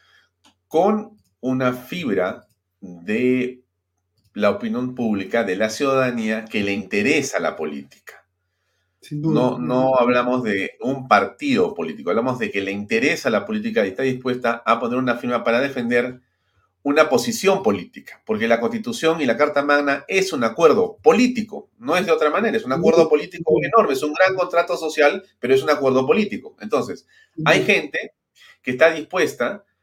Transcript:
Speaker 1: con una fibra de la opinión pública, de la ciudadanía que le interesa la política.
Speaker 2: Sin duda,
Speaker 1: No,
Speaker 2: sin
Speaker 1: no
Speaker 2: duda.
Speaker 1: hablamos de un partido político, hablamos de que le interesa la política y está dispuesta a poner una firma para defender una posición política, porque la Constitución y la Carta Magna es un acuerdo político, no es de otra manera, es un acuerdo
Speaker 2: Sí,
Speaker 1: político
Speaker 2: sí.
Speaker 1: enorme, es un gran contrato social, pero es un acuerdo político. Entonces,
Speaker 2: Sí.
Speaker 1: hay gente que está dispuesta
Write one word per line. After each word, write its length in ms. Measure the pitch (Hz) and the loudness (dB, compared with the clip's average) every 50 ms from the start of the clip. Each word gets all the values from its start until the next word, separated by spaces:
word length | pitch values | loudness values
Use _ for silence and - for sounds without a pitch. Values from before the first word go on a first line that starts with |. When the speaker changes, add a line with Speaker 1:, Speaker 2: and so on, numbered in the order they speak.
| _ _ _ _ _ _ _ _ _ _ _ _ _ _ | _ _ _ _ _ _ _ _ _ _ _ _ _ _
Speaker 1:
con 480 | - 156 180 202 214 214 - - - _ _ _ _ _ | 0 2 2 2 2 0 -4 -8 -16 _ _ _ _ _
una 320 | - 127 127 127 131 127 123 | -6 -4 -2 0 0 0 -2
fibra 760 | 127 - - - 180 170 131 101 95 90 92 - - - _ _ _ _ _ _ _ | -2 -8 -10 -10 -8 -4 -2 0 0 0 -2 -4 -8 -14 _ _ _ _ _ _ _
de 800 | - 92 90 85 82 95 107 117 127 127 127 127 127 127 127 - _ _ _ _ _ _ _ _ _ _ _ _ _ _ _ | -20 -18 -18 -14 -8 -4 -2 0 2 2 2 0 -2 -4 -6 -12 _ _ _ _ _ _ _ _ _ _ _ _ _ _ _
la 180 | 104 104 104 | 0 0 0
opinión 440 | 98 - - 113 110 123 127 127 127 | 0 0 -4 -6 -4 -4 -6 -6 -6
pública, 480 | 127 120 110 107 101 95 95 - 117 113 | -4 -2 -2 -2 -2 -2 -2 -2 -2 0
de 120 | 101 92 | 0 -2
la 140 | 92 110 107 | -2 -2 -2
ciudadanía 760 | - - 139 139 135 131 131 127 120 117 110 110 110 110 110 | -2 -2 -2 0 2 2 2 0 -2 -2 -4 -2 -4 -4 -6
que 180 | - - 110 101 | -6 -4 -4 -2
le 100 | 101 101 | -2 -4
interesa 680 | 98 95 - - 101 107 127 156 156 135 127 - 95 | -4 -6 -4 -2 0 0 2 2 0 0 -2 -4 -2
la 160 | 85 78 73 | -2 -2 -4
política. 680 | - 80 76 73 71 69 - - _ _ - - - _ _ _ _ _ _ _ _ _ _ _ _ _ _ _ _ | -4 -8 -8 -8 -10 -14 -16 -20 _ _ -20 -20 -20 _ _ _ _ _ _ _ _ _ _ _ _ _ _ _ _
Speaker 2:
Sin 220 | - - 156 147 | -16 -10 -8 -4
duda, 120 | 147 160 156 | -2 0 2
Speaker 1:
No, 220 | 123 123 127 - 117 | 2 2 0 0 -2
Speaker 2:
sin 100 | 123 120 | -4 -2
Speaker 1:
no 140 | 127 127 | 0 2
Speaker 2:
duda. 160 | 131 131 131 127 | 2 4 4 4
Speaker 1:
hablamos 440 | 120 120 123 123 120 120 127 127 117 | 4 4 2 2 2 0 0 -2 0
de 280 | 107 101 98 95 - - _ | -2 -2 -2 -4 -6 -8 _
un 260 | - 123 135 135 123 127 | -6 -6 -6 -6 0 2
partido 680 | 110 101 95 95 - - 147 143 131 104 90 82 - | 4 4 4 2 -4 -6 -2 0 2 2 2 0 0
político, 340 | - 82 80 76 73 69 - | -4 -6 -8 -8 -6 -4 -2
hablamos 300 | 92 110 117 131 123 120 | -2 0 0 -2 -2 -4
de 100 | 113 104 | -4 -4
que 120 | - 101 | -4 -4
le 100 | 98 95 | -4 -4
interesa 580 | 98 101 101 104 113 113 123 147 175 165 - 131 | -6 -6 -4 -2 -2 0 0 0 0 0 -2 0
la 160 | 113 104 101 | 0 0 -2
política 400 | - 110 107 107 117 107 113 107 | -2 -6 -6 -4 -2 0 0 0
y 40 | 98 | 0
está 120 | 95 - | -2 -2
dispuesta 640 | 135 135 127 127 127 131 123 123 127 117 117 117 - | -2 -2 -2 -2 -4 -4 -4 -2 -2 -2 -2 0 0
a 140 | 110 113 117 | 0 0 2
poner 180 | 123 117 123 127 | 0 -2 -2 -2
una 180 | 131 127 120 | -2 -2 -2
firma 280 | 120 - 123 123 117 104 | -2 -2 -4 -4 -2 0
para 160 | 117 113 120 | 0 2 2
defender 640 | 135 139 135 131 120 117 120 120 123 127 127 - _ _ _ _ _ _ _ _ _ _ _ _ | 0 -2 -4 -4 -4 0 0 0 0 -2 -6 -12 _ _ _ _ _ _ _ _ _ _ _ _
una 260 | _ 139 143 151 156 - | _ 0 4 4 4 4
posición 540 | - 240 - 123 110 - - 190 202 190 | 4 2 0 0 -4 0 2 2 2 2
política, 600 | - - 101 - 87 - _ - - - - - _ | 2 0 0 0 -4 -10 _ -20 -20 -20 -20 -20 _
porque 220 | - 110 107 113 113 | -6 -4 -2 2 2
la 120 | 117 113 | 2 2
Constitución 600 | 117 117 117 117 107 120 113 - - 160 165 165 | 2 -2 -4 -4 -6 -6 -6 -2 0 0 0 0
y 40 | 151 | 0
la 120 | 123 113 - | -2 0 0
Carta 260 | 147 147 147 143 139 | 0 0 0 0 2
Magna 420 | 147 143 143 143 143 139 139 - - | 2 2 2 2 0 -2 -4 -4 -2
es 260 | 190 190 190 190 - | -2 -2 0 0 -2
un 100 | 139 120 | -2 -2
acuerdo 540 | 110 113 - 170 156 139 104 92 87 - - - | -2 2 4 6 6 6 6 2 0 -4 2 4
político, 640 | 147 175 208 254 254 254 240 208 - - - - _ _ _ | 4 6 6 4 2 2 -2 -6 -6 -10 -14 -16 _ _ _
no 180 | 113 131 156 | -4 -2 -2
es 100 | 180 170 | 0 2
de 60 | 165 | 2
otra 200 | 165 156 156 151 | 2 2 2 2
manera, 260 | 156 180 220 226 180 156 | 0 0 0 0 -2 -2
es 80 | 113 | -2
un 80 | 123 135 | -2 -4
acuerdo 300 | 165 170 - 160 165 165 | 0 2 4 4 6 4
Speaker 2:
Sí, 60 | 160 | 4
Speaker 1:
político 440 | 156 147 - - - - 170 - - - | 4 2 0 -4 -10 -6 -2 0 0 0
Speaker 2:
sí. 80 | - - | 0 2
Speaker 1:
enorme, 260 | - 226 - - - | 4 4 4 4 0
es 100 | - 151 | -2 -2
un 100 | 151 147 | -4 0
gran 220 | - 185 190 190 | 2 2 2 2
contrato 400 | 185 180 180 - 170 170 - 180 | 0 -2 0 0 0 0 0 -2
social, 480 | 160 160 156 151 156 147 147 170 202 - _ _ _ | -4 -4 -4 0 4 4 4 2 0 -6 _ _ _
pero 140 | - 131 131 | 0 2 2
es 80 | 135 | 2
un 80 | 135 151 | 4 2
acuerdo 360 | 147 143 139 135 127 131 127 135 | 0 2 2 2 2 2 2 2
político. 480 | 160 214 214 - - 92 - - - _ | 2 2 2 -2 -4 -10 -12 -14 -18 _
Entonces, 480 | 107 107 - 139 - - 87 - _ _ _ _ _ _ _ | -8 -4 -4 -4 -2 -4 -8 -12 _ _ _ _ _ _ _
Speaker 2:
Sí. 80 | - 156 | -4 0
Speaker 1:
hay 180 | 143 165 190 - | 2 2 2 2
gente 520 | - 202 180 - - - - - - - _ _ _ _ _ - - _ _ _ | 2 0 0 -2 -4 -8 -10 -10 -10 -14 _ _ _ _ _ -20 -20 _ _ _
que 80 | - | -8
está 200 | 127 127 160 165 | 2 4 4 4
dispuesta 720 | 160 156 - - - 185 165 143 - - 123 120 202 - - _ _ _ | 4 2 -4 -6 -2 0 0 0 0 -2 -4 -4 -4 -8 -14 _ _ _